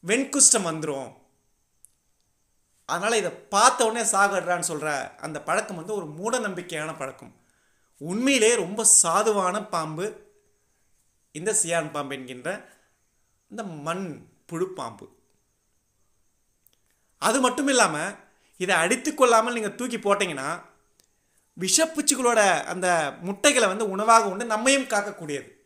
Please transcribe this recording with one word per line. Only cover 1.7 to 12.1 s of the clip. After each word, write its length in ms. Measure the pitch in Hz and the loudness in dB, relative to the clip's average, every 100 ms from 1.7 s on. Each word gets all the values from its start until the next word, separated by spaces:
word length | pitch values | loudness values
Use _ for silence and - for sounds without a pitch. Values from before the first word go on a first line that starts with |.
| _ - _ _ _ _ _ _ _ _ _ | _ -20 _ _ _ _ _ _ _ _ _
அதனால 320 | - 170 202 233 | -8 -4 0 0
இதை 140 | 175 | -2
பார்த்த 560 | - - 202 233 - 226 | -8 -2 4 6 6 0
உடனே 240 | 226 220 | 0 -2
சாகடுறான்னு 580 | 196 202 196 165 175 170 | 2 2 2 -2 -4 -2
சொல்ற 480 | 156 156 143 127 - | -6 -4 -4 -6 -10
அந்த 260 | 147 151 | -10 -10
பழக்கம் 340 | 151 180 220 180 | -2 -2 -2 -10
வந்து 180 | 170 | -8
ஒரு 120 | 208 165 | -8 -8
மூட 320 | 151 202 247 | -8 -4 -2
நம்பிக்கையான 580 | 214 175 175 160 156 156 | -4 -8 -8 -8 -8 -8
பழக்கம். 440 | 135 135 117 _ _ _ _ _ _ _ | -10 -10 -20 _ _ _ _ _ _ _
உண்மையிலே 560 | 151 196 262 269 214 | -8 -2 2 4 4
ரொம்ப 320 | 240 175 208 220 - | 2 -2 0 4 6
சாதுவான 680 | 170 170 220 208 185 202 196 | 6 4 2 2 0 -2 -4
பாம்பு 580 | 175 156 156 202 214 - _ _ _ _ _ _ _ _ _ _ | -6 -6 -6 -8 -8 -20 _ _ _ _ _ _ _ _ _ _
இந்த 200 | - 185 208 | -8 -2 -2
சியான் 300 | 165 170 151 | 0 -2 -2
பாம்பு 220 | 147 139 | -6 -8